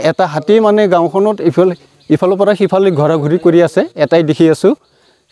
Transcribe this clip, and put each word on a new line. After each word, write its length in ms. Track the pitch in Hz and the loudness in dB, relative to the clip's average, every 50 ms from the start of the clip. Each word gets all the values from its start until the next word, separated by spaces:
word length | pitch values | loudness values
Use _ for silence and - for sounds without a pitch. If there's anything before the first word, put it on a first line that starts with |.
| - | 0
এটা 220 | 160 - - - | -2 0 0 -2
হাতী, 280 | 160 151 156 - - 208 226 | -2 -4 -6 0 2 2 2
মানে, 220 | 220 208 208 214 208 | 4 2 2 2 2
গাঁওখনত 500 | 190 180 170 170 160 165 190 202 214 208 208 | 2 2 0 0 0 -2 -2 -2 -2 -2 -2
ইফালে, 320 | - 170 131 170 185 185 170 - _ _ _ _ _ - | -4 -2 0 0 0 0 -2 -6 _ _ _ _ _ -4
ইফালৰ 280 | 151 - 190 180 196 | -2 0 0 -2 0
পৰা 160 | 185 202 202 208 | 0 0 0 0
সিফালে 340 | - 196 185 185 190 196 190 | 0 -2 -2 0 0 0 0
ঘূৰা 240 | 175 143 147 151 165 | 0 0 0 0 0
ঘূৰি 220 | 156 143 147 165 180 | -2 -2 -2 -4 0
কৰি 200 | - 175 165 170 | 0 2 2 2
আছে, 200 | 170 156 - 185 269 359 - | 2 2 0 -2 -4 -4 -4
এটাই 260 | 175 151 - 165 170 165 | -4 -2 0 0 0 0
দেখি 220 | 147 151 - 165 160 | 0 0 2 2 2
আছোঁ। 240 | 151 - - 196 294 - _ _ _ _ _ _ _ _ _ _ | 2 2 0 -2 -2 -2 _ _ _ _ _ _ _ _ _ _